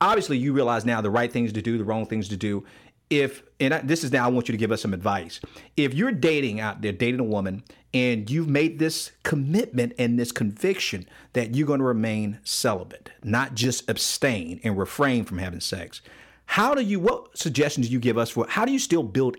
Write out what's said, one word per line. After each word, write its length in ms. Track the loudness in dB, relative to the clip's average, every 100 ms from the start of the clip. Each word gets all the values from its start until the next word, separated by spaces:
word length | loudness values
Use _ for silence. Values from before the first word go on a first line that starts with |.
obviously, 380 | 2 4 2 0
you 140 | 0
realize 320 | 2 2 2
now 160 | 2 0
the 100 | 2
right 200 | 2 2
things 220 | 0 -2
to 60 | -2
do, 160 | -2 -2
the 80 |
wrong 220 | 0 -2 -2
things 220 | -4 -4
to 80 | -4
do. 280 | -2 -4 -6 -20 -20 _ -2
If, 320 | 0 0 -2 -12 -2
and 160 | 0
I, 60 | 0
this 240 | 0 0
is 80 | 2
now, 120 | 2
I 40 | 4
want 200 | 2 0
you 40 |
to 40 | 0
give 120 | 0
us 100 | 0
some 140 | -2
advice. 460 | -2 0 -2 -4 -14 -16 -18 -8 0
If 180 | 0
you're 180 | 2 0
dating 480 | 2 2 2 0 -2
out 200 | -4 -4
there, 120 | -4
dating 280 | 0 0 0
a 40 |
woman, 400 | 0 -2 -2 -6 -12 -20 _
and 380 | 0 2 0 -2
you've 180 | -2 0
made 300 | 2 2 0
this 320 | -2 -2 -8 -8
commitment 680 | -2 -2 2 0 0 0 0 0
and 180 | 2 2
this 140 | 0
conviction 760 | -2 -2 0 0 0 -4 -6 -12 -20 -6
that 240 | -2 0 0
you're 100 | 2
gonna 180 | 2
remain 540 | 2 2 2 0 -2 -4
celibate, 680 | -6 -2 0 0 -6 -16 -20 -10
not 300 | 0 0 0
just 360 | 0 0 0 -2
abstain 720 | -2 -2 0 0 0 -4 -6
and 160 | -2 -2
refrain 460 | -2 0 2 2
from 140 | 0 -6
having 220 | -6 -6
sex, 420 | -8 -8 -10 -16 -20 -20 -20 _ -4
how 260 | 0 2
do 80 | 2
you, 180 | 2 2
what 360 | 2 0 -4 -6
suggestions 520 | -2 2 2 2 0
do 40 |
you 60 | 2
give 180 | 2 2
us 140 | 0
for, 160 | 0 -2
how 160 | 0
do 60 | 2
you 80 | 0
still 240 | 2 0
build 340 | 2 0 0